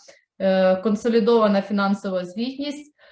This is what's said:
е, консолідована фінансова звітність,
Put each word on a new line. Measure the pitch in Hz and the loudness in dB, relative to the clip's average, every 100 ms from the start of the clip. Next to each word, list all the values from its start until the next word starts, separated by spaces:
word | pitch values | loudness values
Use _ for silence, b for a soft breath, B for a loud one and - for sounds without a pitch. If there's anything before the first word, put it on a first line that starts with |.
| B B B - | B B B -4
е, | 190 190 190 185 | 0 2 2 2
консолідована | 220 208 240 226 214 233 214 196 | 0 -2 0 2 4 4 4 2
фінансова | - 208 196 202 196 185 | 0 -2 0 -2 -2 -6
звітність, | 180 208 254 269 285 294 - b b | -6 -6 -8 -6 -8 -10 -14 b b